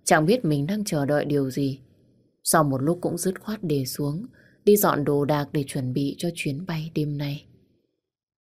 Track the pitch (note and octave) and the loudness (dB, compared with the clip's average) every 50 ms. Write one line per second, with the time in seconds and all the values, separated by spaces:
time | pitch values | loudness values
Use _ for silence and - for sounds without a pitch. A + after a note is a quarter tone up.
0 | _ - - D#3+ D#3 E3 A3+ - - D3+ D3+ C#3+ C#3+ D#3 G3+ G#3+ G3+ - F3 D3 | _ 2 4 4 6 4 2 2 2 2 0 0 0 -2 -2 -4 -4 -2 -2 0
1 | C#3 C3+ D3 D3 C#3+ C#3+ D3 C#3+ C3+ C3 B2+ C#3+ C#3 C3+ C3 - - - _ _ | 0 2 0 0 0 0 0 0 0 0 -2 -2 -2 -2 -4 -6 -12 -20 _ _
2 | _ _ _ _ _ _ _ _ - - - E3 D3+ C#3+ C3+ C3 C3 D3+ F3 E3+ | _ _ _ _ _ _ _ _ -2 2 4 4 4 2 2 0 0 0 0 0
3 | - D#3 - E3 - F#3 F#3+ - - - G#3+ A3 - E3 D3+ C#3 C3 B2+ - - | -2 -4 -4 -2 -2 -4 -4 -4 -8 -10 -8 -6 -4 -2 -2 -2 -2 -4 -4 -4
4 | D3 C#3+ D3 F3 A#3 C4 - - - - - _ _ G#3 G#3 G#3 G3+ E3+ C#3+ D3 | -4 -4 -4 -6 -8 -12 -16 -20 -20 -20 -20 _ _ 6 6 6 6 4 2 2
5 | C#3+ D3+ C#3+ C#3+ C#3+ D3 D3+ D3 C#3+ C#3 - D3+ C#3 C3+ - D3+ B2+ B2+ B2+ C#3+ | 2 2 2 2 2 2 0 0 0 -2 -2 -2 -2 -2 -4 -4 -4 -2 -2 -2
6 | C#3 C#3 - - - F3 E3 - - D3+ C3+ C#3+ F#3 - E3 D#3 D#3 D#3+ - D#3+ | -2 -2 -4 -4 -6 -6 -4 -4 -6 -6 -6 -6 -6 -6 -6 -6 -6 -4 -4 -4
7 | D3+ D3+ D3 C#3+ D3 C#3+ C#3+ D3 - - - _ _ _ _ _ _ _ _ _ | -2 -2 -2 -4 -4 -4 -6 -8 -10 -18 -20 _ _ _ _ _ _ _ _ _
8 | _ _ _ _ _ _ _ _ | _ _ _ _ _ _ _ _